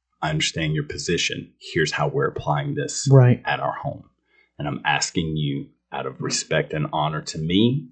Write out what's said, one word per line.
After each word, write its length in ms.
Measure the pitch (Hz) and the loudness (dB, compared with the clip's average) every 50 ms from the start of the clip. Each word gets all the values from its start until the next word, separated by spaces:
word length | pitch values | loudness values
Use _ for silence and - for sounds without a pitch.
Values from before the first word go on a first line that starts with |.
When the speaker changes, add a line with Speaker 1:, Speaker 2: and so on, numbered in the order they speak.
| _ _ _ _ | _ _ _ _
Speaker 1:
"I 80 | - 78 | -4 -2
understand 460 | 78 76 76 - - 80 80 76 78 | -2 0 -2 -2 -2 -2 -2 -2 0
your 80 | 76 73 | -2 -2
position. 680 | - - - - - 87 80 - - - - - - _ _ | -4 -6 -6 -2 -2 0 0 0 -2 -4 -6 -8 -12 _ _
Here's 320 | - - - 85 78 76 - | -14 -4 0 0 2 2 2
how 140 | - 76 | 0 0
we're 200 | 73 76 80 71 | 0 0 0 0
applying 480 | - - - - 80 76 71 71 71 69 | 0 -2 -2 -2 0 0 0 0 -2 -2
this 320 | 71 67 - - - - 135 | -4 -4 -4 -6 -2 4 8
Speaker 2:
Right. 300 | 135 135 127 123 120 - - | 8 8 10 8 6 4 0
Speaker 1:
at 140 | - 71 67 | -2 -2 -2
our 140 | 69 67 - | -2 -4 -4
home. 360 | - - - - - - _ _ _ _ _ _ _ _ _ _ - | -6 -8 -8 -10 -10 -14 _ _ _ _ _ _ _ _ _ _ -8
And 80 | - | -6
I'm 140 | - - - - | -6 -6 -2 0
asking 500 | - 73 71 - - - 90 82 80 78 | 0 0 0 0 -2 -2 -2 -2 -2 -2
you 320 | 78 73 69 69 69 69 - _ _ _ _ | -2 0 0 -2 -4 -6 -8 _ _ _ _
out 140 | - 69 67 | -8 -8 -6
of 160 | 67 65 - | -6 -6 -6
respect 500 | 78 76 - - - - 80 78 73 - 78 | -4 -4 -4 -4 -2 0 0 0 2 0 -2
and 140 | 78 73 - - | -2 -2 -2 0
honor 280 | 78 76 78 76 76 - | 0 0 0 -2 -4 -6
to 140 | - - 80 | -8 -8 -6
me 500 | 78 82 87 98 113 123 135 139 - - | -2 2 4 4 4 4 4 0 -4 -6